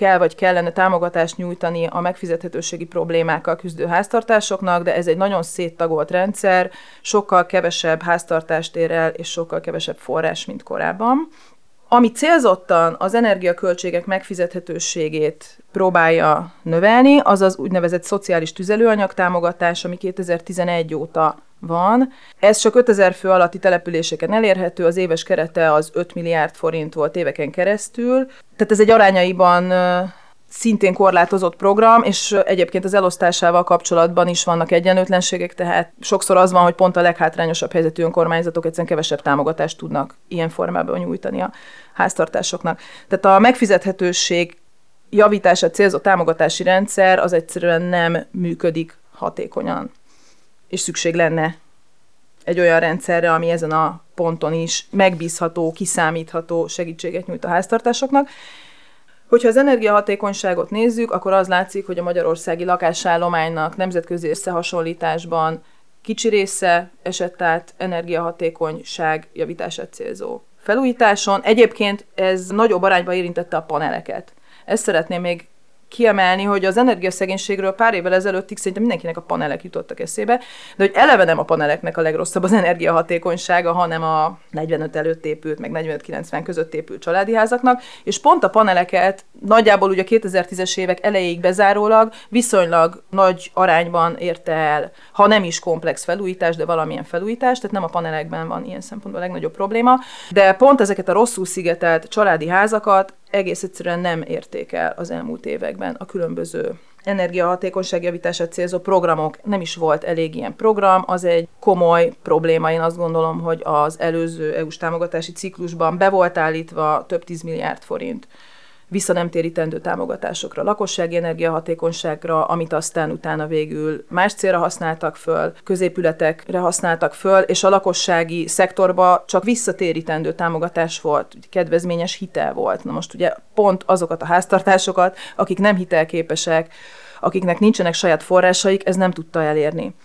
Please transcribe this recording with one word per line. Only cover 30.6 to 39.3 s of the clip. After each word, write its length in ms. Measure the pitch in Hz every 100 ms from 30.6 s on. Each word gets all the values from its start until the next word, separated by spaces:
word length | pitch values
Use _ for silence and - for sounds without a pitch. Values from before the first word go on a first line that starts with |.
| 233 208 190
korlátozott 640 | 185 190 180 175 196 180 -
program, 460 | 196 202 226 233
és, 300 | - - -
ö, 80 | 196
egyébként 400 | - 185 170 185
az 100 | 185
elosztásával 680 | 202 185 - 175 175 170 175
kapcsolatban 640 | 175 175 - 170 170 175 175
is 160 | 170
vannak 280 | - 170 160
egyenlőtlenségek, 800 | 170 180 185 185 185 180 180 175
tehát 380 | - 175 175 170 -
sokszor 360 | - 190 - 180
az 160 | 185
van, 100 | 180
hogy 120 | 175
pont 220 | 170 185 180
a 40 |
leghátrányosabb 720 | 175 170 160 160 165 165 165
helyzetű 300 | 175 160 160
önkormányzatok 600 | 165 170 165 165 170 170
egyszerűen 240 | 165 165 170
kevesebb 340 | 156 160 143
támogatást 560 | 151